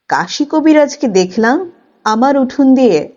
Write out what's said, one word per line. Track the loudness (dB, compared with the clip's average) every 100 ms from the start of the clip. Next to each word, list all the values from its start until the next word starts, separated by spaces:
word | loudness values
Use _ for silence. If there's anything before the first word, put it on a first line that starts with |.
| -6
কাশী | -6 -4 -6 -4
কবিরাজকে | 0 2 2 2 -2 -2
দেখলাম | 0 -2 -2 -2 -2 -4 -14 _ _
আমার | -6 0 0 0
উঠোন | -2 0 2
দিয়ে | 4 4 2 -2